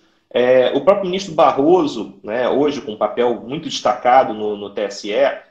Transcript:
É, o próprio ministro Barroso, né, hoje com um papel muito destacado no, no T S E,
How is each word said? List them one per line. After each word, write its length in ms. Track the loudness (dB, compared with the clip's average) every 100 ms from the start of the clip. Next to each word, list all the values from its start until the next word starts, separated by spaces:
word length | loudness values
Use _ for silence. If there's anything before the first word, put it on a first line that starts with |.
| _ _ _
É, 420 | 0 4 4 4
o 60 | 2
próprio 260 | 2 2 0
ministro 280 | -6 -4
Barroso, 800 | 2 2 4 4 4 2 -4 -10 -12
né, 260 | -8 -2 0
hoje 320 | 0 0 -2
com 120 | -8
um 40 | -4
papel 440 | -4 0 -2 -2
muito 280 | -8 -10 -8
destacado 640 | -4 -2 0 4 4 2
no, 240 | -2 -4 -6
no 140 | -8
T 120 | -6
S 280 | -6 -6 -4
E, 280 | 0 0 -2 -14